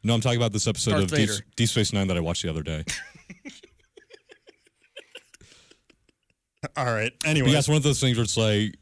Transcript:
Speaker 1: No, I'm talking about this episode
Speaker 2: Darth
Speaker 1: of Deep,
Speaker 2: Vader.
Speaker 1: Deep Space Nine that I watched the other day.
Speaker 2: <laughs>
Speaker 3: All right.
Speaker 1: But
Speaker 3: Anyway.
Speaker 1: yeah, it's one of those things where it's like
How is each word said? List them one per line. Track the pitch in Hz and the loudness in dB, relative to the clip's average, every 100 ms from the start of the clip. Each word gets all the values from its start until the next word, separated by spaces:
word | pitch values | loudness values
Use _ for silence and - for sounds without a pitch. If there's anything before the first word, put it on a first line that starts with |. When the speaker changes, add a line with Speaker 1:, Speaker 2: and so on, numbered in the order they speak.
Speaker 1:
No, | 110 | 0
I'm | 117 | 0
talking | 123 120 | 0 0
about | 120 | 0
this | 104 113 | 0 -2
episode | 104 - | -2 0
Speaker 2:
Darth | 101 | 0
Speaker 1:
of | 95 | 2
Deep, | 147 107 | 2 0
Speaker 2:
Vader. | 104 - - | -2 -10 -2
Speaker 1:
Deep | 113 | 0
Space | - 104 | 0 0
Nine | 104 95 | 0 0
that | 87 | -2
I | |
watched | 82 85 | -2 -4
the | 85 | -4
other | 80 | -6
day. | 78 78 78 | -6 -8 -6
Speaker 2:
<laughs> | - - - _ - 285 - - _ _ - _ 508 _ 453 _ _ _ _ _ - - - _ - - - _ _ _ _ _ _ _ _ _ _ - - | -10 -12 -20 _ -20 -20 -20 -20 _ _ -20 _ -20 _ -20 _ _ _ _ _ -20 -20 -20 _ -20 -20 -20 _ _ _ _ _ _ _ _ _ _ -10 -4
Speaker 3:
All | |
right. | 127 113 113 _ | -2 0 -2 _
Speaker 1:
But | 156 | 0
Speaker 3:
Anyway. | 156 127 | 2 4
Speaker 1:
yeah, | 143 | 4
it's | 139 | 4
one | 151 | 2
of | |
those | 147 135 | 2 2
things | 131 117 | 2 2
where | |
it's | 110 - | 0 2
like | 110 104 107 - | 2 2 0 -4